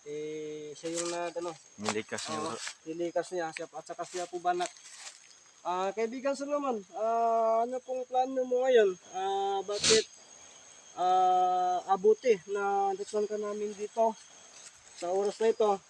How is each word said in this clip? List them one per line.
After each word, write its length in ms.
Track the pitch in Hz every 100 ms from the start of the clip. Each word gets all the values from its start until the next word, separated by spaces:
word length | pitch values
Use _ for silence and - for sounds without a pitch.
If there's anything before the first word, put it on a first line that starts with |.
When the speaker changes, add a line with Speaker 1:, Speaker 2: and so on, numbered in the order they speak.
Speaker 1:
Eh, 640 | 151 151 151 156 151 151 151 143
siya 160 | 165
yung 180 | 170 175
nag, 240 | 175 175
ano, 160 | 165 170 160 - -
Speaker 2:
Nilikas 420 | 104 104 107 110 -
niya, 100 | 110
Speaker 1:
oo, 80 | 107
Speaker 2:
bro. 120 | 113 - - 160
Speaker 1:
nilikas 420 | 165 170 170 165
niya, 160 | 180 165
siya 160 | 160 165
po, 140 | 156
at 60 | -
saka 160 | 175
siya 240 | 170 - 175
po, 100 | 359
banak. 320 | 339 359 349 349 - - - - - - - _
Ah, 240 | 165 180 190
kaibigan 460 | 196 226 262 262 277
Solomon, 400 | 277 294 277 226 185
ah, 720 | 202 226 226 233 226 226 226
ano 160 | 240 254
pong 240 | - 254
plano 400 | 254 254 262 262
mo 180 | 254 247
ngayon? 280 | 262 247 202 180 -
Ah, 480 | 370 381 392 392 392
bakit, 400 | 381 415 - 440 - - - - - - - - -
ah, 840 | - 359 370 370 370 359 370 180 359 -
abuti 480 | 190 202 214 262 202 196
na 460 | 202 202 202 196
datsan 320 | 190 202 214
ka 100 | 208
namin 380 | 208 208 208 208
dito 400 | 196 208 226 226 214 - - - - - - -
sa 140 | - 175
oras 320 | 190 202 -
na 80 | 220
ito? 220 | 220 214 196